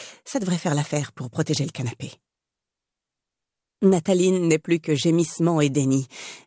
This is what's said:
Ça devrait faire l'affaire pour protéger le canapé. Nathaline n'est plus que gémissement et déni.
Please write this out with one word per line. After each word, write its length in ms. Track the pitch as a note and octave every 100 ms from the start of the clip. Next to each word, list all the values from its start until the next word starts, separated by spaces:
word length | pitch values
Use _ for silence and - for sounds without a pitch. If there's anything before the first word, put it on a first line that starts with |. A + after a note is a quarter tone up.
| - -
Ça 160 | - C#4
devrait 180 | F#3 F3
faire 160 | F3+
l'affaire 380 | D3 D3+ D3 C3
pour 180 | - B2+
protéger 340 | - D#3 D3
le 60 | C#3
canapé. 400 | - B2 - - - _ _ _ _ _ _ _ _ _ _ _ _ _ _ _ -
Nathaline 680 | F#3+ F#3 D#3+ F#3 F#3 F#3 E3+
n'est 100 | D#3
plus 220 | - E3+
que 160 | D#3+ C#3+
gémissement 640 | E3+ E3 D#3+ - E3+ D#3+
et 80 | D3
déni. 380 | C#3 C3+ C3+ C3 - - -